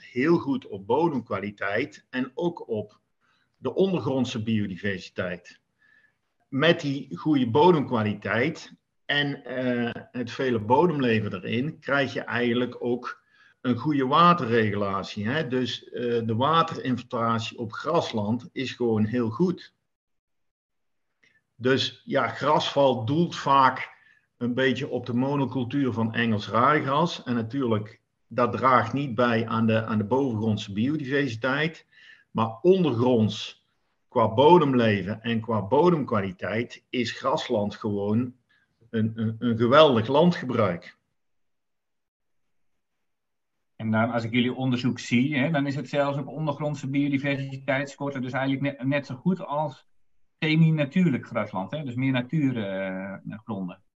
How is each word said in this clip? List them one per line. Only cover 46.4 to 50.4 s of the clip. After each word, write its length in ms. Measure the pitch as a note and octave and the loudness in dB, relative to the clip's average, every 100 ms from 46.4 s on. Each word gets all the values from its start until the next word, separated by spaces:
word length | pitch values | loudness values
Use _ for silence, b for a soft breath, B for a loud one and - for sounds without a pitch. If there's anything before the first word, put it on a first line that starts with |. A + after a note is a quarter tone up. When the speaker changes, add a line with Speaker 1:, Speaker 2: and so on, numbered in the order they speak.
| D#3 C#3+ D3+ D3 C3+ | -6 -4 -6 -6 -4
Speaker 2:
biodiversiteit 1000 | C#3+ C#3+ C3+ C#3+ C#3 C3+ C3+ - C3+ C#3+ | -2 0 0 -2 -4 -6 -8 -4 -4 -4
scoort 240 | - C#3+ | -8 -8
het 100 | C3+ | -6
dus 80 | B2+ | -6
eigenlijk 460 | B2+ C3+ C3+ C#3 C#3+ | -4 -2 -2 -4 -4
net, 100 | C#3 | -2
net 180 | C#3+ C3+ | -2 -4
zo 100 | B2+ | -4
goed 300 | F3+ F3+ - | -2 -2 -4
als 400 | D3 D3+ - _ _ _ _ _ | -4 -6 -8 _ _ _ _ _
semi-natuurlijk 840 | - | -6